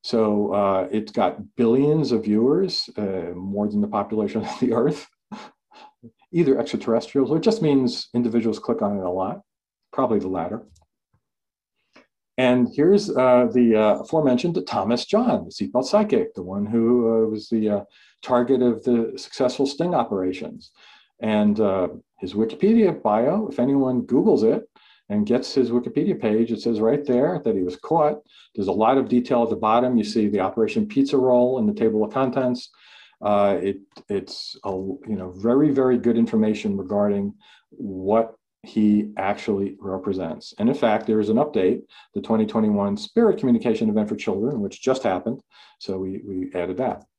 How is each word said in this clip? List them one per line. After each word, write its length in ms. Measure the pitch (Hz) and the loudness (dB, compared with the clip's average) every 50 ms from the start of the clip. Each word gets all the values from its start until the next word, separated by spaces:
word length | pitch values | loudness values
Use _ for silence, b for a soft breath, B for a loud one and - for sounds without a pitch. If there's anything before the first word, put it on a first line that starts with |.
| - | -6
So, 500 | - - 113 110 107 104 104 104 87 92 | -2 0 0 2 2 2 0 0 0 0
uh, 340 | 104 101 98 95 95 92 92 | 0 2 2 0 0 -2 -2
it's 200 | 101 107 104 - | -4 -4 -4 -4
got 440 | - 123 104 87 - - 101 - _ | -2 -2 -2 -2 -2 -6 -16 -14 _
billions 560 | - 120 113 117 135 139 147 151 160 143 120 | 0 2 4 4 4 4 2 2 2 0 0
of 120 | 120 107 - | 0 -2 0
viewers, 680 | 107 104 107 117 135 156 180 196 175 - - - - - | 2 2 2 4 4 2 2 0 0 -2 -4 -6 -6 -6
uh, 360 | - 104 98 95 92 85 87 87 | -6 -4 -4 -4 -6 -6 -8 -10
more 320 | 87 92 98 101 101 104 | -10 -8 -6 -4 -2 -2
than 140 | 107 104 104 | -2 0 -2
the 60 | 104 | -2
population 580 | 104 - 104 98 - 110 110 104 98 - 113 104 | 0 -2 -4 -4 -2 -2 -2 -2 -2 -2 -4 -6
<laughs> 0 | |
of 140 | - - - | -6 -4 -2
the 140 | 131 120 113 | -2 0 0
Earth, 340 | 117 120 156 160 - - _ _ _ _ _ B B B B B _ _ _ B B B B B _ - 113 _ _ _ _ | 0 0 0 -2 -4 -10 _ _ _ _ _ B B B B B _ _ _ B B B B B _ -20 -20 _ _ _ _
either 260 | - 170 170 135 135 | 0 2 4 4 2
extraterrestrials, 720 | 143 147 - - 107 - 123 113 113 - - - 143 135 127 | 2 0 -4 -4 -6 -2 0 0 0 -2 -2 0 0 0 2
or 80 | 151 | 0
it 60 | 165 - | 0 2
just 180 | - - - | 2 2 2
means 460 | 165 151 139 135 127 120 - - - _ - | 2 2 4 4 2 0 -2 -4 -12 _ -2
individuals 460 | 120 120 117 110 120 110 113 101 - | -2 0 2 0 0 0 0 -4 -2
click 220 | - - 113 - | -4 -4 -2 -2
on 160 | 110 101 104 | -2 -2 -2
it 60 | 98 92 | -2 -2
a 60 | 87 | -2
lot, 320 | 90 92 92 101 - 101 _ _ _ _ _ _ _ _ _ _ | -2 -2 -2 -4 -6 -10 _ _ _ _ _ _ _ _ _ _
probably 280 | - - 135 123 110 98 | -4 -2 0 2 0 0
the 80 | 92 | 0
latter. 360 | 92 92 87 82 90 104 117 - _ _ _ _ _ _ _ _ _ _ _ _ _ _ _ _ _ _ _ _ _ _ b b b b b b b _ _ _ _ _ | -2 -4 -4 -4 -6 -8 -10 -12 _ _ _ _ _ _ _ _ _ _ _ _ _ _ _ _ _ _ _ _ _ _ b b b b b b b _ _ _ _ _
And 320 | - 131 123 123 127 120 117 - | 0 2 2 4 2 2 0 2
here's, 360 | - 147 180 202 202 208 - | 2 4 4 4 4 2 0
uh, 380 | - 127 127 127 123 123 123 113 | 0 2 4 6 6 6 4 4
the, 240 | 123 123 120 117 110 | 4 4 4 4 4
uh, 240 | 107 107 104 101 - | 4 4 4 2 0
aforementioned 580 | - - 156 160 156 135 123 123 - 170 165 - - | -2 -2 -2 0 2 2 2 2 0 -2 -2 -4 -4
Thomas 380 | - - 110 95 107 120 127 - | -4 -4 -4 0 0 -2 -2 -2
John, 400 | - 190 214 247 240 - 101 87 | 0 0 2 2 2 0 -2 -4
the 60 | 87 | -8
seatbelt 340 | - - 101 - - 123 135 | -8 -8 -8 -2 -2 -2 -2
psychic, 480 | - - 208 214 208 139 110 92 - - | 2 2 2 2 2 0 0 0 -2 -8
the 100 | 101 90 | -12 -10
one 220 | 90 92 101 104 | -8 -6 -6 -4
who, 600 | 104 117 117 113 117 123 123 117 113 113 113 113 | -2 0 0 2 4 4 4 4 2 2 2 2
uh, 40 | 107 | 0
was 200 | 110 107 - - | -2 -6 -6 -2
the, 200 | 117 110 107 107 | -2 0 0 0
uh, 140 | 104 101 101 b b b b b b b | 0 -2 -4 b b b b b b b
target 400 | - - 127 123 120 120 135 123 | -4 0 2 2 2 2 2 2
of 220 | 123 123 113 104 - | 2 2 0 0 0
the 300 | 127 120 117 113 107 98 | 0 0 0 0 -4 -6
successful 500 | 92 - - - - - - - - 139 | -12 -14 -16 -4 -2 -2 -2 0 -2 -4
sting 280 | 135 - - 165 180 175 | -4 -2 -4 -4 0 0
operations. 760 | 135 117 - 104 95 92 92 92 - - - - - - _ b b b b b b b b b _ | -2 -2 -2 -2 -2 -2 -2 -4 -6 -10 -12 -14 -16 -20 _ b b b b b b b b b _
And, 400 | 233 214 214 214 104 - 202 214 | -4 0 2 2 4 2 2 2
uh, 300 | 107 202 190 190 90 - 90 - _ _ _ _ | 2 2 2 0 -2 -4 -6 -12 _ _ _ _
his 140 | 98 90 - | -12 -6 -2
Wikipedia 680 | 104 110 - - - - 208 226 226 214 180 160 - | -2 -2 -2 0 0 2 4 6 6 4 4 2 0
bio, 460 | - 110 104 110 120 147 175 214 220 | 0 0 2 2 2 0 0 -2 -4
if 120 | - - - | -4 -2 -2
anyone 420 | 123 139 139 139 135 131 127 123 104 | 0 2 2 2 2 0 0 -2 -2
Googles 380 | - 120 143 190 220 - - 110 | 0 0 2 4 4 4 4 4
it 240 | 110 - - - _ b b b b b b b _ | 2 2 0 -4 _ b b b b b b b _
and 160 | 101 104 104 | -2 -2 0
gets 280 | 104 120 127 139 - - | 2 0 0 0 -2 0
his 180 | 139 123 113 | 0 0 2
Wikipedia 480 | 120 123 120 - - 147 165 202 175 - | 0 -2 -2 -2 -2 -2 0 0 -2 0
page, 320 | - 107 107 110 117 117 | 0 0 2 2 2 0
it 100 | 117 - | -2 -4
says 180 | - 117 113 104 | -2 -2 0 2
right 260 | 107 113 139 143 - | 2 2 0 0 0
there 360 | - 123 123 143 175 180 160 - | 0 2 2 2 2 0 -2 -2
that 100 | 117 104 | -2 -2
he 80 | 95 90 | 0 -2
was 140 | 90 90 | -4 -6
caught. 400 | - - - 160 165 151 147 151 - _ b b b b b b | -10 -4 -2 0 2 2 0 0 -4 _ b b b b b b
There's 140 | 110 98 | -6 -4
a 60 | 95 87 | -2 0
lot 240 | 101 110 117 135 | 2 2 4 4
of 100 | 135 131 | 2 2
detail 360 | 107 123 123 120 - 127 120 120 | 2 0 0 2 2 0 0 2
at 60 | 113 | 0
the 60 | 110 | -2
bottom. 420 | - 110 107 110 120 123 127 123 | -2 0 2 2 2 2 2 2
You 60 | 113 101 | 0 0
see 240 | 104 - 117 107 | 0 0 0 0
the 140 | 101 104 98 | 0 0 0
Operation 460 | 92 95 - - 110 107 - 113 104 | -2 -2 0 0 -2 0 0 -2 -4
Pizza 300 | 107 - 139 139 135 147 | 0 0 0 0 2 2
Roll 420 | 135 127 127 123 123 123 123 131 131 | 2 4 4 4 4 4 2 2 0
in 60 | 110 | 0
the 80 | 104 101 | -2 0
table 300 | - 113 110 107 107 107 | 2 0 2 2 2 -2
of 80 | 104 - | 0 0
contents. 560 | 135 135 127 123 139 127 123 123 - - - b b b b b b b b b b | -2 -2 0 0 -2 -2 -2 -2 -4 -8 -20 b b b b b b b b b b
Uh, 380 | - 104 104 101 101 101 98 87 | -2 0 2 4 4 2 2 0
it, 160 | 92 98 101 98 - _ _ - - _ | -2 -4 -4 -4 -12 _ _ -20 -8 _
it's 460 | 104 95 92 - - - - - - - - | -6 -6 -4 -6 -16 -16 -14 -16 -16 -10 -8
a, 60 | 98 | -8
you 440 | 95 92 95 95 92 - - 113 107 | -6 -6 -6 -8 -8 -10 -8 -8 -8
know, 160 | 92 92 90 | -8 -8 -10
very, 400 | 90 95 101 117 123 139 151 151 | -12 -4 0 2 2 4 4 4
very 260 | 139 135 131 127 123 | 2 2 2 2 2
good 200 | 113 - 120 113 | 2 2 2 2
information 600 | 113 113 110 - 110 110 107 107 - - 104 98 | 2 2 2 2 2 2 2 0 -2 -2 -4 -4
regarding 560 | 98 92 92 101 101 104 104 101 101 98 101 - b b b b b b b | -4 -4 -2 0 0 2 2 0 0 -2 -6 -8 b b b b b b b
what 640 | - - - 98 95 92 92 98 107 113 113 - - _ _ _ _ _ - | -16 -12 -12 -10 -8 -6 -2 2 2 2 2 0 -6 _ _ _ _ _ -20
he 480 | - - 113 107 104 104 104 104 - - | -6 0 2 4 4 4 4 2 -2 -6
actually 580 | - 98 98 104 - - - 101 98 98 98 - - | -4 -4 -4 -4 -4 -4 -4 -2 -2 -2 -6 -6 -10
represents. 760 | 101 98 92 92 - 104 95 92 87 82 78 - - - - - | -8 -8 -8 -6 -4 -4 -4 -4 -4 -6 -8 -12 -14 -18 -6 -2
And 80 | 107 | 0
in 80 | 120 143 | 0 0
fact, 320 | - - 113 104 104 - | 2 0 0 0 0 0
there 120 | - 110 110 | 0 0 0
is 100 | 104 104 | 2 2
an 80 | 107 | 2
update, 460 | 123 147 151 - 107 92 92 120 - - B B B B B _ | 2 0 0 0 0 2 2 0 0 -6 B B B B B _
the 80 | 101 | -10
twenty 240 | 95 - 113 110 110 | -2 -2 0 0 0
twenty-one 520 | 107 - 113 107 107 104 101 101 101 101 | 0 0 0 0 2 0 0 0 -2 -4
Spirit 420 | 104 - - _ 233 233 208 185 - | -6 -8 -2 _ 2 4 4 2 2
Communication 500 | - 131 120 110 - 123 107 - 117 107 | 2 2 2 2 2 0 0 2 0 0
Event 200 | 104 107 107 104 | 2 0 0 -2
for 60 | 107 | -4
Children, 440 | - - 113 95 98 110 135 147 113 | -6 -4 -4 -2 -2 -2 -2 -2 -4
which 220 | 101 98 - - | -6 -6 -8 -4
just 220 | - 131 131 131 - | -2 -2 -2 0 0
happened. 380 | 110 92 87 - 117 131 - _ b b b b b b b | -2 -2 -2 -4 -6 -8 -8 _ b b b b b b b
So 180 | - - 95 | -10 -8 -6
we, 240 | 92 95 95 95 - - | -6 -6 -8 -8 -10 -10
we 260 | 101 95 92 92 92 - | -8 -8 -8 -8 -6 -6
added 240 | 90 87 90 90 | -6 -4 -4 -4
that. 280 | - 127 117 - - - _ _ | -4 -4 -4 -4 -8 -14 _ _